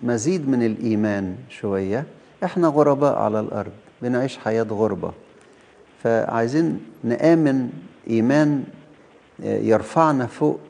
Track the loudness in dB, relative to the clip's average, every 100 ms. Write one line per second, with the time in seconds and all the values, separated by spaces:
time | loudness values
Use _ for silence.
0 | -4 -2 0 -2 0 0 0 0 -2 0
1 | 0 -2 -4 -8 -14 -10 -4 -2 -2 -4
2 | -6 -14 -20 -8 -6 0 2 4 4 4
3 | 2 2 0 0 -2 -6 -8 -12 -20 _
4 | -4 -2 -2 -4 -2 0 0 0 0 0
5 | -6 -10 -20 -20 -20 -20 -20 -20 -20 -6
6 | 0 0 0 -2 0 0 0 -2 -10 -8
7 | -4 2 4 4 4 0 -4 -10 -18 -16
8 | -2 2 4 4 4 0 -4 -14 -20 -20
9 | -20 -20 _ -10 -4 -2 2 2 2 2
10 | 2 2 -2 -2 -2 -2 -8